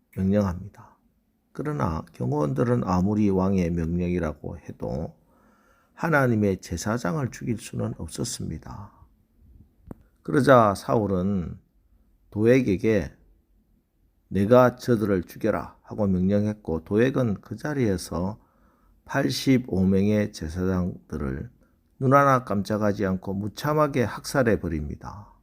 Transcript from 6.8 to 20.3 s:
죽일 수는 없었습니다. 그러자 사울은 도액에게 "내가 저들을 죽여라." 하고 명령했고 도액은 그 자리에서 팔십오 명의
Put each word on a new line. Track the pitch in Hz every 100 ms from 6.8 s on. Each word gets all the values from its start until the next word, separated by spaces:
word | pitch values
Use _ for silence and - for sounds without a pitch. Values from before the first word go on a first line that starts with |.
| 107 117 101 - 123
죽일 | - 135 107
수는 | - 117 110 123
없었습니다. | 85 - - - 95 80 - - 104 _ - _ _ _ - - - _ - - _ _
그러자 | - 156 123 127 107
사울은 | 95 - 131 101 95 95 98 80 - _ _ _ _ _ _ _
도액에게 | 104 113 131 127 90 110 107 69 - _ _ _ _ _ _ _ _ _ _ _
"내가 | 95 101 123 123
저들을 | 120 - 117 104 95
죽여라." | 85 - 110 90 - -
하고 | - 113 101
명령했고 | 92 92 104 107 107 - 80
도액은 | - 104 127 135 120 92
그 | - 107
자리에서 | 147 143 117 92 - 82 92 107 _ _ _ _ _ _
팔십오 | - 139 139 131 - 131 123 90
명의 | 95 95 101 107 104